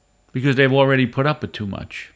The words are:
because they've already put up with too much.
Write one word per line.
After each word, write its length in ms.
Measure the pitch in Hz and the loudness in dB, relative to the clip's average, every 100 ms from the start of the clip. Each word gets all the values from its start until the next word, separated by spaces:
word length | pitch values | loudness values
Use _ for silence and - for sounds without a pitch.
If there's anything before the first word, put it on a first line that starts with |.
| _ _ _ | _ _ _
because 240 | 131 135 131 | -4 0 2
they've 160 | 135 | 4
already 340 | 135 135 135 123 | 4 4 2 0
put 220 | 131 139 | 0 -2
up 140 | 151 | -2
with 100 | 101 | -8
too 160 | - 104 | -8 -8
much. 460 | 92 - - - | -8 -12 -16 -18